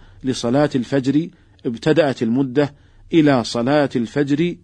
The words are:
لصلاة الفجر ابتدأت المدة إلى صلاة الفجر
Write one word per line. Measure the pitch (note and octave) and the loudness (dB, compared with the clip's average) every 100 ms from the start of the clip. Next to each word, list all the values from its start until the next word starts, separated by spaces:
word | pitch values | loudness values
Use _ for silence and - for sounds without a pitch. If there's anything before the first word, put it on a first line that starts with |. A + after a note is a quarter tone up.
| - - | -18 -10
لصلاة | C3 B2 A#2 C#3 D3 | -6 -4 0 2 2
الفجر | C3+ A2+ C#3 B2+ C#3+ E3+ - _ _ C#3 | 0 -2 -2 0 0 -2 -8 _ _ -8
ابتدأت | A2+ D#3 D#3 C#3+ A#2+ | -4 0 2 2 0
المدة | A2+ B2+ C3+ B2+ C#3+ - _ - - | -2 -2 0 0 -2 -4 _ -20 -2
إلى | E3+ D3 B2+ | 2 4 2
صلاة | G#2 A#2+ A#2+ D3+ C#3 B2+ | 0 -2 0 2 0 -2
الفجر | A2 C#3+ C#3 C#3+ F3 - | -2 -2 0 0 -2 -4